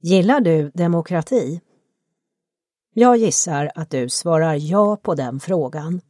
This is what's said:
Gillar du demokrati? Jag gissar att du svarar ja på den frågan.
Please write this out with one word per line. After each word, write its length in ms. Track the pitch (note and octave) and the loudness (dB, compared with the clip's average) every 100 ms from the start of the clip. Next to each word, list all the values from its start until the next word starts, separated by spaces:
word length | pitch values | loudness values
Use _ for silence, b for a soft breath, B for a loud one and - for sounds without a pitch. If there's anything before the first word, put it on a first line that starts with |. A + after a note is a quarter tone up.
Gillar 400 | E3+ F#3+ F3+ C#4+ | 2 2 4 4
du 300 | G3 D#3+ D3 | 4 2 0
demokrati? 880 | F3 E3+ E3+ D#3+ F3 D3+ B3+ C3+ E3+ _ _ _ _ _ _ _ _ _ _ _ _ _ | -2 0 0 -2 -4 0 -2 -2 -8 _ _ _ _ _ _ _ _ _ _ _ _ _
Jag 240 | - B3 A#3+ | 2 4 4
gissar 540 | G#3+ - - D3 D3 - | 2 0 -2 -4 -4 -6
att 140 | D#3+ | -6
du 200 | C3+ B2 | -4 -4
svarar 460 | - F3 D#3+ E3 D3+ | -6 0 0 2 -2
ja 420 | D3+ F#3+ G#3 G#3 | -2 0 2 0
på 180 | - D#3 | -4 -4
den 240 | B2+ C3 | -4 -8
frågan. 640 | D3 F#3 C3 D3+ D3+ F3+ _ | -4 -2 -2 -6 -8 -8 _